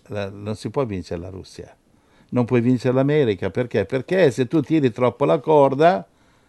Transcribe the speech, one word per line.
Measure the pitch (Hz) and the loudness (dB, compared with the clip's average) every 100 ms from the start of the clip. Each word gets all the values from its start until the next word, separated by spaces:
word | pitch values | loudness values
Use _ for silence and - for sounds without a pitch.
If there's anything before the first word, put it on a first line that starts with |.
| - | -12
la, | 104 98 | -8 -8
non | 101 101 107 | -10 -10 -10
si | 117 | -8
può | 123 127 | -6 -6
vincere | 98 87 87 | -6 -8 -10
la | 90 | -12
Russia. | 92 87 - - - _ _ _ _ _ | -16 -18 -20 -20 -20 _ _ _ _ _
Non | 123 120 | -4 0
puoi | 123 | 2
vincere | 117 127 127 | 2 0 0
l'America, | 127 139 151 127 98 95 | 0 2 2 0 0 -4
perché? | 120 120 117 | -4 -4 -4
Perché | 95 131 123 185 160 | -2 -4 -4 2 2
se | 120 123 | 2 0
tu | 165 | -2
tiri | 127 160 135 | 0 0 0
troppo | 110 123 - 143 | 0 -2 0 0
la | 165 | 0
corda, | - 151 139 131 165 190 175 _ _ _ | 2 4 4 4 2 2 -4 _ _ _